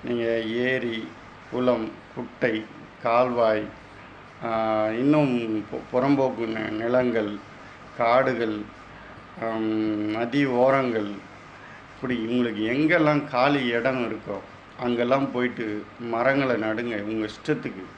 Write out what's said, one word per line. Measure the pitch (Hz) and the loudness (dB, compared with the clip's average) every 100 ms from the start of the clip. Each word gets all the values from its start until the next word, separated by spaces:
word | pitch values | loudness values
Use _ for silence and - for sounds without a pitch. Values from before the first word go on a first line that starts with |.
நீங்க | 123 120 117 117 | -2 -2 0 0
ஏரி, | 113 117 127 131 117 113 - - - - - | 0 0 0 0 -2 -6 -8 -14 -20 -20 -8
குளம், | 123 127 117 110 - - - | 0 2 2 -2 -10 -14 -12
குட்டை, | 120 - 127 110 107 - - - | -12 -2 0 0 -6 -16 -20 -4
கால்வாய், | 123 117 123 120 113 110 104 - - - - - - - 117 | 2 4 4 4 2 2 -2 -12 -20 -20 -20 -20 -20 -10 -4
ஆ, | 113 113 110 107 | 0 2 2 2
இன்னும் | 110 135 151 143 123 113 110 | 2 4 4 4 2 0 -4
பொ-, | 101 123 - 123 | -4 -10 -2 2
புறம்போக்கு | 139 139 131 107 113 | 4 4 2 0 -4
நி-, | 110 107 | -2 -4
நிலங்கள், | 107 117 127 127 113 104 101 - - - - - - | -2 2 4 4 2 -2 -4 -12 -18 -20 -20 -18 0
காடுகள், | 117 123 131 117 113 107 104 - - - - - - - | 4 4 4 0 -2 -4 -8 -14 -20 -20 -18 -20 -18 -8
ஆம், | 113 113 110 110 110 107 107 | -4 -2 -2 0 0 -2 -2
நதி | 110 120 139 139 | -2 0 2 2
ஓரங்கள், | 120 131 135 127 113 104 101 - - - - - - - - | 4 4 4 2 0 -4 -8 -14 -20 -20 -20 -18 -20 -20 -10
இப்படி | 127 120 | -4 -4
உங்களுக்கு | 110 123 120 104 110 | 0 0 0 0 -2
எங்கெல்லாம் | 127 156 175 151 151 143 | 2 4 4 4 2 0
காலி | 123 135 143 123 | 2 4 4 2
இடம் | 117 127 131 117 | 0 0 0 -2
இருக்கோ, | 104 104 98 - - - - | -6 -8 -10 -10 -20 -20 -6
அங்கெல்லாம் | 123 117 120 139 135 | -2 0 2 2 2
போயிட்டு | 123 123 113 110 104 101 - | 0 -2 -2 -6 -6 -10 -12
மரங்களை | 120 113 123 139 139 113 | -6 0 2 2 2 0
நடுங்க | 110 110 120 107 | 0 -2 -4 -4
உங்க | 104 110 107 | -4 -4 -4
இஷ்டத்துக்கு. | - - 147 143 95 90 | -6 -4 -2 -4 -10 -14